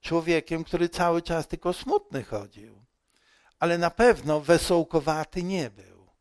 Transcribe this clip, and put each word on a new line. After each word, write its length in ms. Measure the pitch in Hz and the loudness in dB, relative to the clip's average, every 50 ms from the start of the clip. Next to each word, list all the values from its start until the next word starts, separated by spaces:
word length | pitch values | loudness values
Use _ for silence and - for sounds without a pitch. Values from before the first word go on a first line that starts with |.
człowiekiem, 640 | _ - 160 170 160 165 170 160 151 - 170 160 165 | _ -2 -4 -2 0 0 0 -2 0 -4 -6 -6 -6
który 240 | - - 165 170 170 | -4 -2 -2 -2 -2
cały 340 | - - 180 175 170 170 165 | -2 -2 0 0 0 0 -2
czas 260 | - 170 165 151 - | -2 -4 -4 -4 -6
tylko 240 | - 160 - 175 180 | -10 -6 -4 -6 -6
smutny 520 | - - 254 339 415 - _ - 139 113 | -4 -4 -2 -2 -2 -2 _ -10 -10 -8
chodził. 600 | - - 104 101 101 _ 104 104 113 107 98 113 _ _ _ _ _ _ _ _ _ _ _ _ _ _ _ | -8 -10 -10 -10 -12 _ -20 -20 -20 -20 _ _ _ _ _ _ _ _ _ _ _ _ _ _ _ _ _
Ale 200 | - 170 170 175 | -2 0 0 2
na 120 | 170 170 | 0 0
pewno 500 | - - 220 247 220 147 127 147 151 151 | 2 4 4 4 4 4 2 -2 -2 -2
wesołkowaty 1000 | 147 139 170 160 - - 180 170 160 - - 165 139 156 156 156 156 - - 180 175 | 4 4 4 4 4 2 2 2 2 2 0 0 0 0 -2 -2 -4 -6 -6 -8 -6
nie 280 | 180 190 185 151 117 | -4 -4 -4 -6 -6
był. 360 | 101 98 95 - - - _ _ _ _ | -10 -16 -20 -20 -20 -20 _ _ _ _